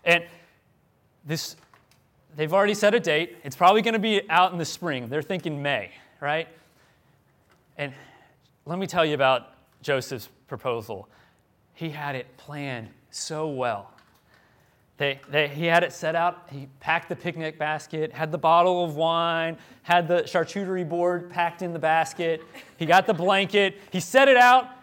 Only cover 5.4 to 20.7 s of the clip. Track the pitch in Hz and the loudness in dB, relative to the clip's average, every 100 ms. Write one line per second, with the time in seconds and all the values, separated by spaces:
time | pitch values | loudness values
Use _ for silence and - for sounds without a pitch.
5.4 | 165 147 143 127 92 - _ _ 143 156 | -6 -6 -4 -4 -6 -16 _ _ -4 -4
6.4 | 165 - _ _ _ _ _ _ _ _ | -6 -16 _ _ _ _ _ _ _ _
7.4 | _ _ _ - 143 131 - - _ _ | _ _ _ -12 -12 -12 -20 -20 _ _
8.4 | _ _ - 175 196 180 160 147 135 127 | _ _ -10 -8 -4 0 0 4 2 2
9.4 | - _ _ _ - 139 123 127 - _ | -2 _ _ _ -4 -2 -2 -12 -12 _
10.4 | _ 131 131 117 107 98 - _ _ _ | _ -10 -6 -6 -8 -14 -14 _ _ _
11.4 | _ _ _ _ 165 147 143 131 123 _ | _ _ _ _ -10 -8 -8 -8 -10 _
12.4 | - 147 143 120 110 _ _ - - 156 | -16 -10 -8 -10 -12 _ _ -14 -10 -6
13.4 | 156 135 123 104 98 - _ _ _ _ | -6 -4 -4 -4 -10 -20 _ _ _ _
14.4 | _ _ _ _ _ _ 143 135 - 143 | _ _ _ _ _ _ -4 -4 -2 0
15.4 | 143 143 170 170 170 - 156 165 170 - | 0 -2 2 2 2 -4 -4 0 -2 -4
16.4 | - 139 139 _ - 165 - 175 175 160 | -16 -18 -18 _ -2 -2 -2 -8 -8 -8
17.4 | 160 156 151 156 - 160 156 - 160 160 | -10 -6 -6 -6 -8 -6 -6 -6 -6 -2
18.4 | 160 170 175 180 170 147 165 165 170 165 | 4 4 4 2 -2 -2 -2 0 0 -2
19.4 | 165 160 - - - 175 160 175 156 180 | -4 -6 -16 -20 2 2 4 0 0 -2
20.4 | 165 202 190 | -2 -6 -6